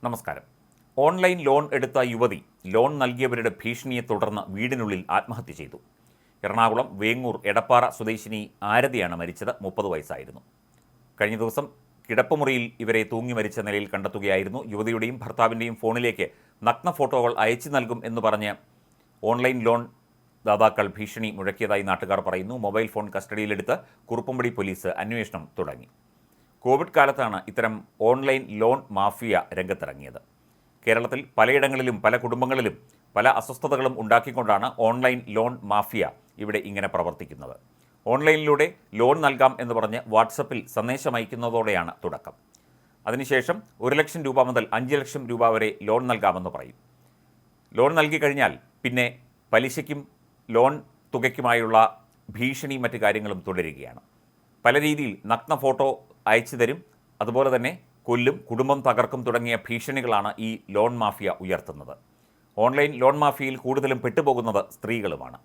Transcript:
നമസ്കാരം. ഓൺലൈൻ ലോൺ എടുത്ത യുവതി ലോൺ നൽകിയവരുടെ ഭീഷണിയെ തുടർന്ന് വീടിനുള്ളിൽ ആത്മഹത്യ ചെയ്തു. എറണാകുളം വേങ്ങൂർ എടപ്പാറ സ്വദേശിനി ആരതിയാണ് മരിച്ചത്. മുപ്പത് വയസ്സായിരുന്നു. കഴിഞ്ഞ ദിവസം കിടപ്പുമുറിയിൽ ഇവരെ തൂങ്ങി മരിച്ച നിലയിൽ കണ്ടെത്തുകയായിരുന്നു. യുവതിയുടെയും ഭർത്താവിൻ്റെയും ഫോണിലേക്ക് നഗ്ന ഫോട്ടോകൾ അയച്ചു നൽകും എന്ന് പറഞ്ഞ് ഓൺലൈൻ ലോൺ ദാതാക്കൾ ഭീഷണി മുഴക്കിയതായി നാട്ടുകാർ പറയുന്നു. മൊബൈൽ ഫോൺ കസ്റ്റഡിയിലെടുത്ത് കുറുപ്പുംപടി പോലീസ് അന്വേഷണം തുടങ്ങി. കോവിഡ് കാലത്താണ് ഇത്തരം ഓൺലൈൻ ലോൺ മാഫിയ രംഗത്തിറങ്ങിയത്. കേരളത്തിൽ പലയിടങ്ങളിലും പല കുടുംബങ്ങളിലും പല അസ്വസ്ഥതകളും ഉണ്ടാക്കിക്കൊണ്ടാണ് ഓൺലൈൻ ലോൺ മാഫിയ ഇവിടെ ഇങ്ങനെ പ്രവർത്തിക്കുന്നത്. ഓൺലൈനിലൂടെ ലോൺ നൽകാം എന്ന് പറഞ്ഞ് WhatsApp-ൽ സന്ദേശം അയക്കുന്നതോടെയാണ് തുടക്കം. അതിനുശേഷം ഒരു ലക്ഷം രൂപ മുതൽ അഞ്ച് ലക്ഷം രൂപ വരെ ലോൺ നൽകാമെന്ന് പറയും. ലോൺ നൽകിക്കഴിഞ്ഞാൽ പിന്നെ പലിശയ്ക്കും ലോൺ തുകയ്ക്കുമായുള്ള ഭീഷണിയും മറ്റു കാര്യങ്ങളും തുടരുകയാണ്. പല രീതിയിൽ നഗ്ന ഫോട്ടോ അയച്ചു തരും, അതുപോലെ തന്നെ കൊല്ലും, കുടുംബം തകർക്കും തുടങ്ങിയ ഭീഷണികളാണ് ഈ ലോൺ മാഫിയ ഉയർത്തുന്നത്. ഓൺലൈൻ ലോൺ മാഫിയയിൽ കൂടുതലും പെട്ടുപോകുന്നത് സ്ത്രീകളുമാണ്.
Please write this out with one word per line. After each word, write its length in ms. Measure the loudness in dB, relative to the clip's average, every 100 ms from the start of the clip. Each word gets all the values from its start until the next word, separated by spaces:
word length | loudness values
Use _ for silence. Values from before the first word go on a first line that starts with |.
നമസ്കാരം. 400 | -6 -6 -8 -10 -14 _ _ _ _ 2
ഓൺലൈൻ 340 | 2 6 2 4 4
ലോൺ 180 | 4 4 -2
എടുത്ത 220 | 0 0 0
യുവതി 260 | 2 0 0 -12 _ -2
ലോൺ 160 | 2 4 2
നൽകിയവരുടെ 480 | -2 0 -2 0 -2 -4
ഭീഷണിയെ 420 | -8 -8 -6 -6 -4
തുടർന്ന് 320 | -2 -2 -4 -8
വീടിനുള്ളിൽ 460 | -6 -4 -2 -2 -4 -2 -2
ആത്മഹത്യ 380 | -2 -10 -12 -14
ചെയ്തു. 180 | -16 -18 _ _ _ _ _ _ -6
എറണാകുളം 420 | 4 4 4 -2 -2
വേങ്ങൂർ 340 | -2 0 -2 -4 0
എടപ്പാറ 340 | 0 4 4 4 -2
സ്വദേശിനി 440 | -6 -6 -6 -10 -10 _ 0
ആരതിയാണ് 440 | 2 4 0 -2 -4
മരിച്ചത്. 320 | -8 -6 -8 -6
മുപ്പത് 240 | -8 -4 -2
വയസ്സായിരുന്നു. 500 | -4 -6 -12 -14 -20 _ _ _ _ _ _ _ _
കഴിഞ്ഞ 180 | -2 0
ദിവസം 240 | -2 -2 -8 _ _ _ _
കിടപ്പുമുറിയിൽ 560 | 0 2 2 0 0 -4 -8
ഇവരെ 180 | 0 0 0
തൂങ്ങി 220 | -4 -4 -4
മരിച്ച 200 | -4 -4 -4
നിലയിൽ 220 | -4 -4
കണ്ടെത്തുകയായിരുന്നു. 680 | -6 -6 -6 0 0 -2 -8 -10
യുവതിയുടെയും 440 | -6 -4 -2 -4 -6
ഭർത്താവിൻ്റെയും 520 | -12 0 0 0 -6 -4
ഫോണിലേക്ക് 460 | -2 0 -2 -2 -6 -6 _ _ -2
നഗ്ന 220 | 0 -2 -2
ഫോട്ടോകൾ 360 | 0 2 0 0
അയച്ചു 260 | 0 0 -2 -4
നൽകും 240 | -4 -8 -8
എന്ന് 140 | -2 0
പറഞ്ഞ് 260 | 0 -4 -8 _ _ _ _ _ _ -2
ഓൺലൈൻ 280 | 0 0 2 2
ലോൺ 140 | 2 0 _ _ _ _ _ 0
ദാതാക്കൾ 380 | 4 4 4 -2 -2
ഭീഷണി 340 | -10 -6 -8 -4
മുഴക്കിയതായി 440 | -6 -4 -2 -2 0
നാട്ടുകാർ 300 | -4 0 -2 0
പറയുന്നു. 280 | -4 -6 -6
മൊബൈൽ 240 | -4 -2 -2
ഫോൺ 120 | -4 -8 -10
കസ്റ്റഡിയിലെടുത്ത് 600 | -8 -6 -4 -4 -2 -4 -4 _ _
കുറുപ്പുംപടി 420 | -8 -6 -4 -4 -4
പോലീസ് 340 | -6 -4 -6 -6
അന്വേഷണം 400 | -6 -6 -6 -10 -14 -8
തുടങ്ങി. 300 | -8 -8 -18 _ _ _ _ _ _ _
കോവിഡ് 280 | 0 2 2 4
കാലത്താണ് 420 | 4 4 -2 -4 -6
ഇത്തരം 220 | -2 -2 -2 -14 _ 2
ഓൺലൈൻ 340 | 4 2 0 -2 0
ലോൺ 180 | 2 2 -2 0
മാഫിയ 460 | 0 -2 0 0 0 -6
രംഗത്തിറങ്ങിയത്. 640 | -4 -4 -6 -12 -16 -18 _ _ _ _ _ _ 2
കേരളത്തിൽ 340 | 2 2 -6 -6 4
പലയിടങ്ങളിലും 580 | 6 6 2 0 -2 0
പല 100 | 2 2
കുടുംബങ്ങളിലും 520 | -2 -2 -2 0 -2 -4 _ _ _ 2
പല 100 | 4 2
അസ്വസ്ഥതകളും 540 | -2 -8 -4 0 -2 -4
ഉണ്ടാക്കിക്കൊണ്ടാണ് 640 | 2 2 2 -6 0 2 0 0 0
ഓൺലൈൻ 320 | 2 0 0 -4 -2
ലോൺ 160 | -2 -2 -2
മാഫിയ 320 | 0 0 -2 -4 -4 _ -12
ഇവിടെ 160 | -4 -4 -4
ഇങ്ങനെ 180 | -6 -4
പ്രവർത്തിക്കുന്നത്. 600 | -2 -4 -4 -14 -16 -16 -18 _ _ _ _ -2
ഓൺലൈനിലൂടെ 540 | 2 4 4 4 2 2 -2 _ 2
ലോൺ 180 | 4 4 2
നൽകാം 260 | 4 4 4
എന്ന് 100 | -4 -2
പറഞ്ഞ് 220 | -2 -4 0
WhatsApp-ൽ 480 | 4 4 0 -6 -6 -6 -4
സന്ദേശം 400 | -4 -2 -2 -4
അയക്കുന്നതോടെയാണ് 760 | -4 -6 -2 0 0 0 -2 -6
തുടക്കം. 300 | -8 -8 -14 -20 _ _ _ _ _ _ -6
അതിനുശേഷം 500 | -4 2 0 2 -4 -6 _
ഒരു 100 | 0 2
ലക്ഷം 240 | 0 -2 -2
രൂപ 140 | 2 4
മുതൽ 180 | 2 0 -2
അഞ്ച് 180 | 0 -2
ലക്ഷം 200 | -2 -8 -6
രൂപ 200 | 2 4 4
വരെ 140 | 0 -2 0
ലോൺ 120 | 0 2
നൽകാമെന്ന് 400 | 2 2 0 -4 -10
പറയും. 220 | -14 -18 _ _ _ _ _ _ _ _ _ 2
ലോൺ 120 | 4 4
നൽകിക്കഴിഞ്ഞാൽ 540 | 2 2 0 2 0 0 _ _ -4
പിന്നെ 200 | 0 0 -2 _ _ _
പലിശയ്ക്കും 500 | 2 2 -6 -8 -10 -12 _ _ _ _ 4
ലോൺ 160 | 4 2 -12 _ _
തുകയ്ക്കുമായുള്ള 640 | -4 -4 -2 0 2 4 6 6 2 _ _ -20 -6
ഭീഷണിയും 460 | -4 -4 -8 -4 -4
മറ്റു 120 | 0 0
കാര്യങ്ങളും 320 | 0 -2 -8 -6
തുടരുകയാണ്. 560 | -4 -4 -6 -16 -18 _ _ _ _ _ _
പല 100 | 4 4 4
രീതിയിൽ 260 | 0 -2 -6 -4
നഗ്ന 240 | -4 -2 0
ഫോട്ടോ 260 | 2 2 2 0 -8 _ 2
അയച്ചു 260 | 4 2 0
തരും, 180 | 0 0 -10 _ _ _
അതുപോലെ 260 | -2 2 2
തന്നെ 160 | 2 -2 -6 _ _ -2
കൊല്ലും, 280 | 2 2 0 -6
കുടുംബം 280 | -2 0 2 2
തകർക്കും 340 | 2 2 0 -2
തുടങ്ങിയ 280 | -2 0 -4 -4
ഭീഷണികളാണ് 640 | -8 -4 -4 0 0 0 -6 -8
ഈ 20 | -8 _
ലോൺ 180 | 0 0 2
മാഫിയ 280 | -2 -2 -6 -6
ഉയർത്തുന്നത്. 480 | -2 -4 -4 -16 -16 -18 _ _ _ _ _ 2
ഓൺലൈൻ 280 | 2 4 0 4
ലോൺ 140 | 2 4
മാഫിയയിൽ 340 | 2 2 -6 -6
കൂടുതലും 340 | -2 0 0 -2
പെട്ടുപോകുന്നത് 560 | 0 0 2 2 2 0 -2 -10
സ്ത്രീകളുമാണ്. 640 | -6 -4 -4 -6 -10 -18